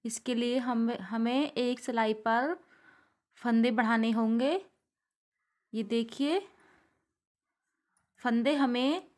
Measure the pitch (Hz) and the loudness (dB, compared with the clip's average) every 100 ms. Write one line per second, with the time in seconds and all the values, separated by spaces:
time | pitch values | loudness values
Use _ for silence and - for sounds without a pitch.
0 | 233 - - 240 240 254 247 233 226 233 | -10 -8 -2 0 0 0 0 0 0 -2
1 | 185 226 226 262 294 - 247 247 - 233 | -6 -2 0 0 0 0 -2 -2 -4 -2
2 | 220 214 226 226 277 359 _ - - - | 0 0 0 0 0 -4 _ -20 -20 -20
3 | _ _ _ - 240 226 233 220 226 226 | _ _ _ -6 2 4 4 2 2 2
4 | 226 226 220 233 262 381 - _ _ _ | 0 0 0 0 0 -2 -6 _ _ _
5 | _ _ _ _ _ _ _ 220 208 233 | _ _ _ _ _ _ _ -8 -2 -2
6 | 226 - 285 359 392 _ _ _ _ _ | -2 -2 0 0 -4 _ _ _ _ _
7 | _ _ _ _ _ _ _ _ _ _ | _ _ _ _ _ _ _ _ _ _
8 | _ _ 247 233 240 285 269 240 262 349 | _ _ 0 0 2 2 2 2 0 -2
9 | - | -6